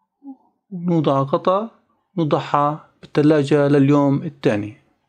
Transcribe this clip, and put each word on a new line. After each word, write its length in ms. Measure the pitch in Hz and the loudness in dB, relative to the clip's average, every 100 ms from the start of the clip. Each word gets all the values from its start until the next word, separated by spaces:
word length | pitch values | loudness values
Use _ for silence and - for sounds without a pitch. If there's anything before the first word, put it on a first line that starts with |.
| _ _ 277 262 _ _ - | _ _ -20 -20 _ _ -14
ونوضع 500 | 185 175 170 151 139 | -8 -2 0 0 -2
غطا، 500 | 139 170 175 190 226 _ _ _ _ 190 | -2 -2 -2 -2 -4 _ _ _ _ -4
نوضعها 760 | 156 156 - 147 147 151 - _ | -2 -2 0 0 0 -4 -14 _
بالثلاجة 680 | - - 147 156 139 151 143 | -6 0 2 2 2 2 2
لليوم 540 | 143 139 147 143 139 | 4 4 4 2 0
الثاني. 600 | 170 - 147 107 104 - _ _ | -4 -4 -2 -2 -6 -14 _ _